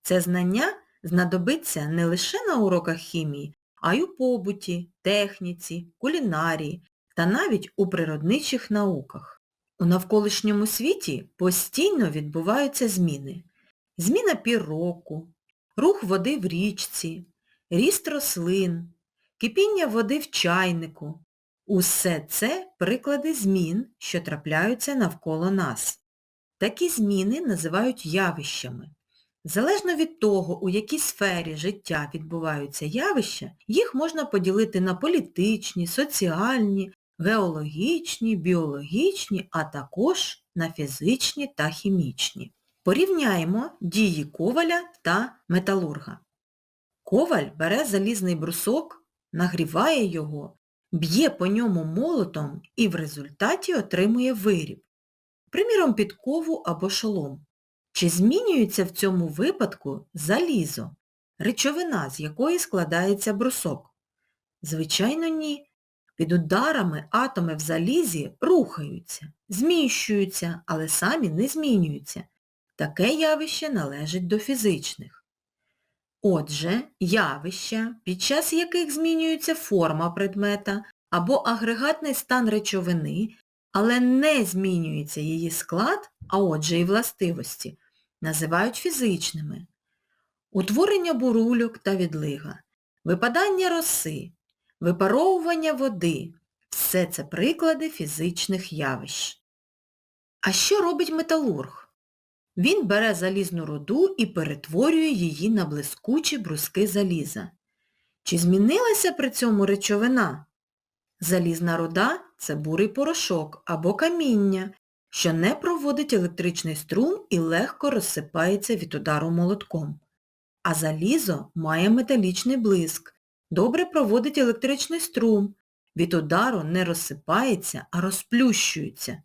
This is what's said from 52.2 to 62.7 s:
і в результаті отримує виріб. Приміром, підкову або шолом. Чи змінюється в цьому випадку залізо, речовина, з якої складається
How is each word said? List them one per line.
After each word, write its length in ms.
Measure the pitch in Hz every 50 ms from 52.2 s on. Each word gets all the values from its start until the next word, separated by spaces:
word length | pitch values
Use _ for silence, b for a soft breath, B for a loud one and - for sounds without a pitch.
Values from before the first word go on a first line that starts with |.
| 190 - - 156 151 143 147 170 - _ _
і 120 | - 233 202
в 60 | 165
результаті 800 | 170 160 151 143 147 139 147 147 _ - 233 339 370 - - 359
отримує 580 | 277 202 - - 180 185 208 226 247 247 254 262
виріб. 500 | 208 190 214 202 170 151 - - - _ _ _ _ _ _ _ _ _ _ _ _ _ _
Приміром, 440 | - - 415 480 453 403 349 285 214
підкову 600 | 214 208 202 - _ - 254 285 330 320 320 320 - -
або 240 | - 170 156 - 196
шолом. 560 | 196 - - 220 208 185 147 139 135 - - _ _ _ _ _ _ _ _ _ _
Чи 160 | - 180 170
змінюється 760 | 170 175 185 220 285 403 494 453 359 277 220 - - - 190
в 60 | 185
цьому 380 | - - - 196 185 180 170 160
випадку 800 | 147 151 208 320 381 - 240 - - - - 143 135 135 - _ _
залізо, 760 | 170 147 156 202 269 359 339 294 214 160 - - - 113 113 - _ _ _ _ _ _ _ _ _
речовина, 720 | - 208 214 - - 277 294 330 359 339 277 190 147 135
з 100 | 131 -
якої 380 | 151 151 151 - 247 311 349 359
складається 760 | - -